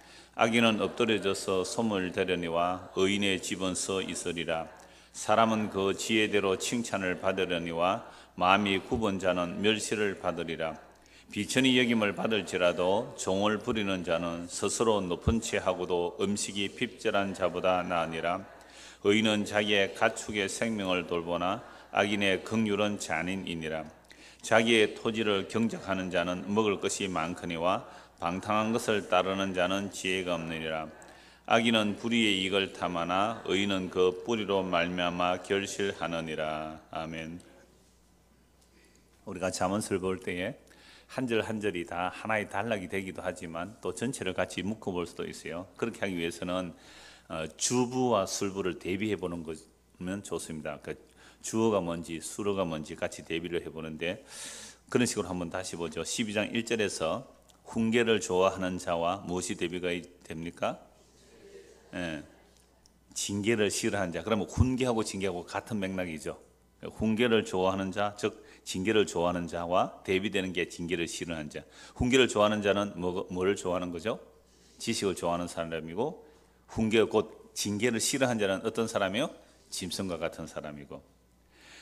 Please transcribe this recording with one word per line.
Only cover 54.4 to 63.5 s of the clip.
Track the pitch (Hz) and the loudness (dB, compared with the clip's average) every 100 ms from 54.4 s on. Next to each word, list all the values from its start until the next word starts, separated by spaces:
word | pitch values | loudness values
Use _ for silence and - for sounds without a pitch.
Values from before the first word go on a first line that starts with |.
| - - - - - | -14 -14 -16 -20 0
그런 | 123 120 | 2 2
식으로 | - 90 | 0 -2
한번 | 90 85 | -4 -4
다시 | 92 92 85 | -6 -8 -6
보죠. | 82 82 | -6 -4
십이 | 80 - 107 | -6 -4 -2
장 | 104 98 | -2 -2
일 | 117 113 | -2 -2
절에서 | 117 101 - 80 107 - - _ - - | 0 0 0 -2 -2 -6 -20 _ -20 -8
훈계를 | 117 113 120 113 107 | 0 4 4 6 2
좋아하는 | - 90 95 95 92 90 | 2 4 4 4 -2 -2
자와 | 90 85 85 95 | -2 0 0 -2
무엇이 | 85 90 87 95 | -2 -4 -2 -2
대비가 | 87 90 87 87 82 - | -2 -2 -2 -2 -6 -18
됩니까? | - 80 82 - 104 - - - - - - - - - - - - | -12 -8 -8 -4 -4 -4 -14 -20 -20 -20 -20 -20 -20 -20 -20 -20 -12
예. | 87 87 78 - - - - _ _ _ _ _ | -6 -6 -6 -10 -20 -20 -20 _ _ _ _ _
징계를 | - - 101 101 | -8 -4 0 2